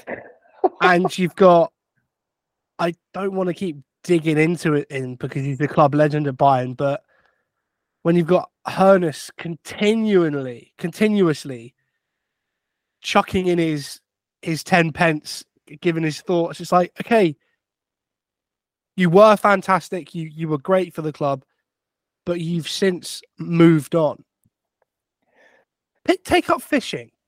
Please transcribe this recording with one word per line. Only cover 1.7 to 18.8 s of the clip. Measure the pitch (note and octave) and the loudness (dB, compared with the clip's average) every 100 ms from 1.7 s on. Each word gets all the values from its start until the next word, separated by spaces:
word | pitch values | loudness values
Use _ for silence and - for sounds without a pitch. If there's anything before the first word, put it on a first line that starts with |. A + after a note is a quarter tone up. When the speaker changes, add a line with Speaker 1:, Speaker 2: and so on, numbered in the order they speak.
| _ _ _ _ _ _ _ _ _ _ - | _ _ _ _ _ _ _ _ _ _ -6
Speaker 2:
I | E3+ E3+ _ | -6 -6 _
don't | F#3 G3 F#3+ | -10 -6 -4
wanna | F#3 | -4
keep | E3 F#3+ C#3+ - _ | -6 -8 -10 -18 _
digging | - F3 D#3 D3+ | -2 0 2 2
into | D#3 E3+ E3 D3 | 2 0 -2 -2
it | - | -2
in | C#3 B2+ B2+ | -8 -10 -10
because | C#3 C#3+ | -8 -6
he's | C#3 C3 | -6 -4
the | D3 | -4
club | - D3 D3 | 0 2 2
legend | D3+ D3+ C#3+ | 2 0 -4
at | C3 | 0
Bayern, | C#3 C3 B2+ B2 | 2 2 -2 -4
but | C#3+ C#3 _ _ _ _ _ _ _ _ _ _ | -4 -4 _ _ _ _ _ _ _ _ _ _
when | E3+ F3 | 0 0
you've | D#3+ | 2
got | F3+ - _ - | 0 -2 _ -8
Hoeneß | - F#3+ G3 E3+ C#3 - - | 2 4 4 2 -6 -12 -14
continually, | E3+ E3 - - G#3 A3+ A3 F#3+ E3 C#3+ C3 A#2+ - - | -12 -12 -14 -4 -2 0 2 2 2 -2 -8 -12 -20 -12
continuously | F3 - G#3+ G#3 F3 D3 C#3+ B2 A#2+ _ _ _ _ _ _ _ _ _ _ _ _ _ | -10 -2 0 2 2 0 -8 -14 -16 _ _ _ _ _ _ _ _ _ _ _ _ _
chucking | - G3+ - G3 F3+ | -2 0 0 0 0
in | F3 | 0
his, | D#3+ D3+ C#3 - _ _ _ _ | 0 -4 -8 -16 _ _ _ _
his | - D#3+ | -8 -8
ten | - F3+ E3 | 0 2 2
pence, | - E3+ D#3 - - - _ - F3 | 0 0 0 -6 -16 -18 _ -20 -6
giving | F3 D#3+ | -4 -2
his | D#3+ D3 | -4 -6
thoughts, | - F3 E3 - | -2 -2 -2 -6
it's | E3+ | 0
like, | F3+ F3+ - | 0 0 -4
okay, | - A3+ F3+ C#3+ _ _ _ _ _ _ _ _ _ _ _ _ _ _ | 0 2 2 -2 _ _ _ _ _ _ _ _ _ _ _ _ _ _